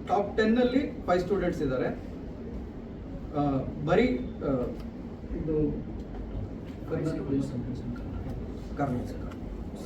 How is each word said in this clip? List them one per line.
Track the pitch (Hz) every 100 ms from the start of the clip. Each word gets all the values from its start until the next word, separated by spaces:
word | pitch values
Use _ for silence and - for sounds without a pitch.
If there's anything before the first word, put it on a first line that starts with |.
| -
ಟಾಪ್ | 202 202 -
ಟೆನ್ನಲ್ಲಿ | 220 240 247 269 - - -
ಫೈವ್ | 180
ಸ್ಟೂಡೆಂಟ್ಸ್ | - 190 175 -
ಇದ್ದಾರೆ. | 139 127 - - - - - - - - - - - - - - - 147
ಆ, | 143 135 123 147 151
ಬರೀ, | 185 247 254 - -
ಆ, | 156 131 117 - - - - - - 170
ಇದು | 165 151 147 147 - - - - - - - - - - - 160 151 143 - 139 135 123 117 123 120 120 - - - - - - - -
ಕರ್ನಾಟಕ. | 135 123 - - - - - - - -